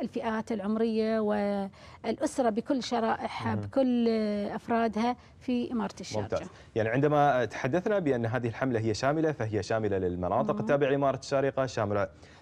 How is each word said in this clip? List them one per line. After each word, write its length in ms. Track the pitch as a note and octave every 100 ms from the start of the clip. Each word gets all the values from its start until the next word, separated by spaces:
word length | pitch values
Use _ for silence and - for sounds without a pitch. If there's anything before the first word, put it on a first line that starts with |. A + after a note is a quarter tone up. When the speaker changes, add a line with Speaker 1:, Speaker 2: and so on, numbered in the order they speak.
Speaker 1:
الفئات 500 | A#3 - A#3 A3 -
العمرية 680 | A3 G3 A3 A3+ A3 A3 A3
والأسرة 1300 | G#3 G#3 G3+ G3+ G3 - - - A3+ - D#4 - A#3+
بكل 340 | G#3+ - C4+
شرائحها، 720 | - A#3 A3+ - A#3+ - A#3 G#3+
Speaker 2:
مهم. 60 | G3+
Speaker 1:
بكل 420 | C4+ B3+ A#3+ A#3 A3 G#3+ G#3 G3+
أفرادها 640 | G#3+ - A#3 A3+ G#3 A#3+ B3 - -
في 320 | - B3 A#3+
إمارة 220 | A#3+ G3 -
الشارقة. 220 | - G#2+
Speaker 2:
ممتاز. 260 | G2+ - - - - A2+
يعني 140 | A2
عندما 560 | B2+ D3 D3 C#3+ B2+ A2+
تحدثنا 540 | - B2+ E3+ G#3+ G3+
بأن 260 | D3 A#2+ A#2
هذه 220 | B2 A#2
الحملة 320 | - C3+ A2+
هي 140 | A2+
شاملة، 380 | G2+ C3+ D#3+ D#3+
فهي 320 | C#3+ A2 G#2
شاملة 340 | - A2+ G#2+ F#2+
للمناطق 540 | F2+ F2 F2+ G#2+ G#3+
Speaker 1:
مهم. 80 | -
Speaker 2:
التابعة 300 | G#2+ C#3+ C3+
لإمارة 300 | C#3 C#3 B2
الشارقة، 460 | - C#3 C3+ C3+ C3
شاملة 440 | - G#2 G#2 G2 - - -